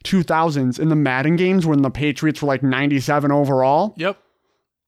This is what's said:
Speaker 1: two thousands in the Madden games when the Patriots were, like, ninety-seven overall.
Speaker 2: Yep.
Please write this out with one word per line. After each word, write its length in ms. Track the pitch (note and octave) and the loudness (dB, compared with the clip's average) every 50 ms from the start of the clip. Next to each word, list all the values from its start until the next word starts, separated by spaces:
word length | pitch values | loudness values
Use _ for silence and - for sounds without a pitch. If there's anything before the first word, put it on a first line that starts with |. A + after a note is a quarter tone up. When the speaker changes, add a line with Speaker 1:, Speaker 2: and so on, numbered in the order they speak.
| - | -6
Speaker 1:
two 180 | - G3 F#3 E3 | -2 0 0 0
thousands 560 | - E3 D#3+ E3 E3 C#3+ C#3+ C3 B2+ A#2+ - | 0 0 0 0 0 0 0 -2 -2 -2 0
in 100 | D#3 D#3+ | 0 0
the 80 | D#3+ | 2
Madden 400 | D#3 C#3+ C3 B2+ C3 C#3 D#3 F3 | 2 2 0 0 0 0 0 0
games 300 | E3+ F#3 F#3 F#3+ F#3+ D#3+ | 2 2 2 2 2 2
when 160 | D#3+ D3+ C#3 C3+ | 2 2 2 2
the 80 | B2+ | 0
Patriots 500 | - A#2+ D3 D3 C3 - D#3 D#3 D3 - | -2 -2 -4 -4 -2 -2 -2 -2 -2 -2
were, 80 | D3 C#3+ | -2 -2
like, 140 | C3+ B2+ C3+ | -2 0 0
ninety-seven 680 | C3 B2+ C3 C#3+ C#3+ C#3+ C3+ A#2+ D3+ D3 D3 C#3+ D3 | -2 0 0 0 0 0 -2 0 0 -2 0 0 0
overall. 640 | C#3+ D3 C#3+ C3+ C3+ C3 B2+ C3 C#3+ D#3+ G3+ A3 - D#3+ | 2 2 2 2 2 2 2 2 2 2 0 -2 -6 -6
Speaker 2:
Yep. 180 | E3 G3 G3 _ _ _ _ _ _ _ _ _ _ _ _ _ _ | -6 -6 -6 _ _ _ _ _ _ _ _ _ _ _ _ _ _